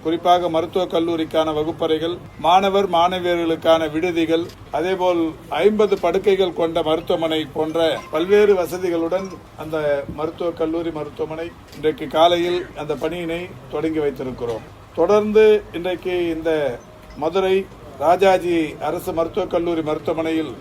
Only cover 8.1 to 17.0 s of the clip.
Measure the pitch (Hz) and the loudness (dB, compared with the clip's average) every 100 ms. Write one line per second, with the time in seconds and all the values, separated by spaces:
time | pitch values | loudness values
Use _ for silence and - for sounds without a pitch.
8.1 | 156 180 208 208 196 165 180 185 170 165 | -4 4 4 6 4 2 -4 -2 -2 -2
9.1 | 180 190 170 - - 156 156 147 143 139 | -2 -4 -14 -18 -16 -8 -4 -2 -2 -4
10.1 | 147 160 165 175 170 160 165 170 156 147 | -6 -8 -4 -6 -2 -2 -2 -4 -6 -10
11.1 | - 151 156 170 - - - 151 156 151 | -8 -8 -6 -10 -12 -20 -4 -2 -2 -2
12.1 | 156 170 175 175 175 180 - 147 143 156 | 4 4 4 0 -2 -6 -10 -6 -4 -4
13.1 | 175 165 170 175 - - 156 156 156 147 | -4 -6 -6 -8 -14 -10 -4 -2 0 -2
14.1 | 127 131 120 120 113 - - - - 170 | -2 -8 -6 -6 -8 -10 -20 -14 0 4
15.1 | 208 208 214 214 214 - 170 175 175 185 | 4 4 6 6 6 2 -6 -4 -4 -4
16.1 | 180 170 160 160 156 139 117 - - | -2 -2 -2 0 0 0 -4 -14 -20